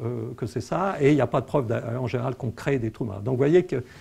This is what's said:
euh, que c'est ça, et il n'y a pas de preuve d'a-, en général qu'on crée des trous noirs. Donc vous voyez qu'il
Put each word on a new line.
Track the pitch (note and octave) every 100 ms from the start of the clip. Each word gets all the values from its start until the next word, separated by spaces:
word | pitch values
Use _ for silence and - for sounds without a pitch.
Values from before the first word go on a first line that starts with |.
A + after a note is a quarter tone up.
euh, | A2+ A#2+ A2 B2
que | A#2
c'est | B2+
ça, | - E3 G3 E3
et | C#3
il |
n'y | D3+
a | A#2+
pas | C#3+
de | -
preuve | D3+ A#2
d'a-, | A#2 B2 A#2+
en | B2
général | B2 B2+
qu'on | B2 B2
crée | - - C#3
des | A2+
trous | -
noirs. | A#2 G2
Donc | G#2
vous | B2+
voyez | C#3+ F3 F3+
qu'il | C3 - -